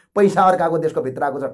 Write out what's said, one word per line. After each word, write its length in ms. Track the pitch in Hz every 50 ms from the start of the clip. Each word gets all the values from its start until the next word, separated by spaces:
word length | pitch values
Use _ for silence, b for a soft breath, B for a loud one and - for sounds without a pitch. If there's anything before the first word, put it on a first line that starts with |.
| B B -
पैसा 280 | 208 208 196 - 180
अर्काको 360 | 190 185 180 180 170 170 165 156
देशको 220 | 151 156 160 165
भित्राएको 400 | 151 131 127 - 147 143 139 139
छ। 40 | 135 131